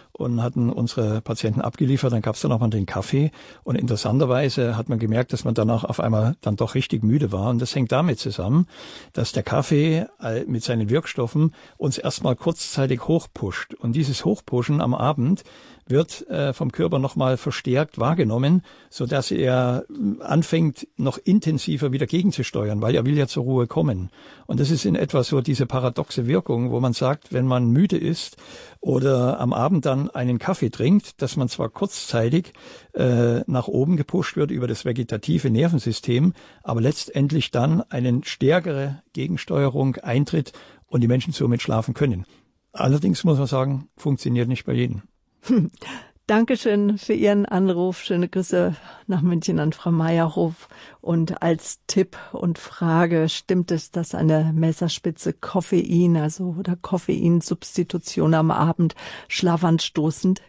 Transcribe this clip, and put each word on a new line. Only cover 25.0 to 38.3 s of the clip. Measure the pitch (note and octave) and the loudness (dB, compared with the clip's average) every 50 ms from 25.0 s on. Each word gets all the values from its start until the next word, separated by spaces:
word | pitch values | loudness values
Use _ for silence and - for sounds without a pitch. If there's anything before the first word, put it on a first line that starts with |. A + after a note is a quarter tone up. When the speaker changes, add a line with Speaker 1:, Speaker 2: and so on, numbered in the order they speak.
| - C#3+ - C#3 B2 | 0 0 0 0 0
Speaker 1:
so | - - C3+ | 2 0 0
diese | A#2+ - C3+ A#2 C3+ | 2 0 0 0 0
paradoxe | A#2+ - C3 B2+ B2 A#2+ - D3 - - - A#2+ A#2+ | 0 0 0 0 0 -2 -2 -4 -4 -4 -2 0 2
Wirkung, | D3 F#3 - - C3 A#2 B2 B2 | 0 0 0 0 -2 -2 0 0
wo | A#2 A#2+ | 0 0
man | C3 B2+ | 0 0
sagt, | A#2 - C3+ C3 C#3+ D3 - - | 0 0 0 0 0 -2 -6 -4
wenn | - B2+ B2+ | -2 0 2
man | C3 B2+ B2 B2 A#2 | 2 2 2 4 4
müde | A#2 C#3+ G3 G3+ - E3 | 4 4 4 4 2 0
ist | - - E3 - - - - - - - - - - - - - | 0 -2 -2 -4 -6 -10 -14 -18 -20 -20 -20 -20 -20 -20 -18 -8
oder | - - C3 C3 C3 C#3 C3+ B2+ B2 B2+ - - | -2 0 0 2 2 2 2 2 2 0 0 0
am | - B2+ | -2 -2
Abend | - - A#2+ D3+ F#3+ D#3 C3+ | 0 0 2 2 2 2 2
dann | D3+ C3 C3+ D3 - | 0 0 0 -2 -4
einen | - - B2 B2 B2 A2+ | -4 -4 -2 -2 -2 -2
Kaffee | - - F#3+ - C#3 A#2 | -2 -4 -2 -2 -2 -4
trinkt, | - - A2+ C#3+ F#3+ G#3 - - - - | -2 0 2 4 4 4 2 -2 -6 -6
dass | C#3 C3 - | -6 -4 -2
man | - C3 A#2+ | -2 -2 -2
zwar | - - C3 A#2 | -2 -4 -6 -6
kurzzeitig, | - - G3+ G3 - - - - - A#2 A2+ A#2 C#3+ E3+ F3+ - - - - - - - - - | -4 -6 -6 -6 -6 -8 -8 -2 0 0 2 2 2 0 0 -2 -10 -20 -20 -20 -20 -20 -20 -8
äh, | - - - B2+ A#2+ A#2 A#2+ A#2+ A#2 A#2+ - - | -4 0 0 2 4 4 2 2 2 0 -2 -2
nach | D3 B2+ - | -2 -2 -2
oben | - - A#2+ C3+ D#3 F3+ | -2 0 0 2 2 2
gepusht | D3+ C#3+ - - F#3+ D#3 - - | 0 0 -2 -2 -2 -2 -2 -2
wird | D#3+ D3 C#3+ | -2 -2 0
über | - - B2 A#2+ | -2 -2 -2 -4
das | A#2 - - | -4 -4 -4
vegetative | C3 A#2 B2 A#2+ - A#2 G#2+ - - E3 E3 - C3 | -4 -2 -2 -4 -4 -6 -4 -2 0 0 0 2 2
Nervensystem, | G#2+ A#2 D#3 E3+ E3+ C3+ - A#2+ A2 - - - A#2+ B2 D3+ F3+ - - - - - _ | 2 2 4 2 2 0 0 -2 -4 -4 -2 0 2 4 4 2 2 -2 -8 -20 -20 _
aber | - - B2 A#2 | -6 -4 -2 0
letztendlich | A2+ C3+ D3+ - - - - C#3+ C#3 C#3 D3+ D#3+ - - | 2 0 0 -2 -6 -4 -2 0 0 2 2 0 -2 0
dann | - B2 B2 D3+ D#3+ F3 - - | 0 0 2 2 2 0 0 -2
eine | - C3 B2 B2+ A#2+ B2+ | -4 -2 0 0 0 0
stärkere | - - | -2 -6